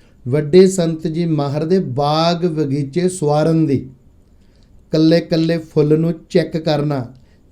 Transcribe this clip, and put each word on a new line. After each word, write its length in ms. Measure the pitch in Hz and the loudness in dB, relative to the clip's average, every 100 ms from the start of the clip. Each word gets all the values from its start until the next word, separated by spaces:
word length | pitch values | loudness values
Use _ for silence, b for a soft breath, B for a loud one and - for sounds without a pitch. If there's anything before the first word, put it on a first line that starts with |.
| b b 123 | b b -4
ਵੱਡੇ 400 | 143 151 180 190 | -4 2 6 6
ਸੰਤ 400 | 190 165 160 175 | 4 -2 -2 -6
ਜੀ 180 | 156 170 | -4 -2
ਮਾਹਰ 380 | 151 139 147 | -2 -2 -4
ਦੇ 140 | 160 190 156 | -2 -2 -2
ਬਾਗ 500 | 123 147 151 165 170 175 | -2 0 2 0 0 -2
ਬਗੀਚੇ 640 | 156 143 139 135 175 180 | -2 -4 -4 -4 -2 -2
ਸਵਾਰਨ 560 | - 147 147 160 160 151 | -2 0 2 2 2 0
ਦੀ, 120 | 135 - - - - _ _ b b b b - | -2 -4 -18 -20 -20 _ _ b b b b -4
ਕੱਲੇ 280 | 160 160 170 | 2 4 2
ਕੱਲੇ 360 | 170 165 165 165 | 2 0 0 -2
ਫੁੱਲ 400 | - - 147 156 | -2 0 2 2
ਨੂੰ 140 | 160 165 - | 0 -4 -2
ਚੈੱਕ 260 | 180 160 170 | -2 -2 -4
ਕਰਨਾ। 500 | 160 147 147 139 123 - b b _ | -2 -2 -2 -4 -6 -14 b b _